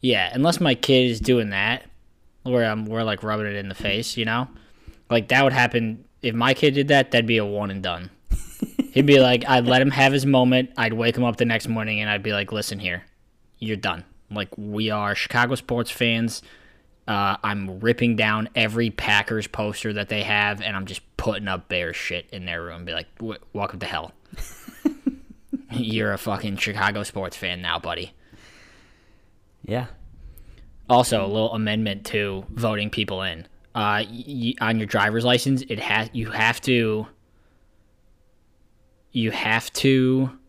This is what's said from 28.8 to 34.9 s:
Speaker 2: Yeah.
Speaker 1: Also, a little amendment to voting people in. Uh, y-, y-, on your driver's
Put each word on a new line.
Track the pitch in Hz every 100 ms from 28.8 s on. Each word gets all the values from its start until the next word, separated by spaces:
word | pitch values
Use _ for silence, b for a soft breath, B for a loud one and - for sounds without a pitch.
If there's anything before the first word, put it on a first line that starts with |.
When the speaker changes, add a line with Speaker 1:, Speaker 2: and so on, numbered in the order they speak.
| b b b b b b _ _
Speaker 2:
Yeah. | - 113 123 - - - b b b b b - -
Speaker 1:
Also, | 123 123 110
a | 98
little | 104 110
amendment | 113 107 107 107 98 -
to | 107 104 95 98
voting | - 117 107 104
people | - 104 95
in. | 95 82 80 - _
Uh, | 120 104 104 104
y-, | 120 123
y-, | 139 117 -
on | 113 113
your |
driver's | 104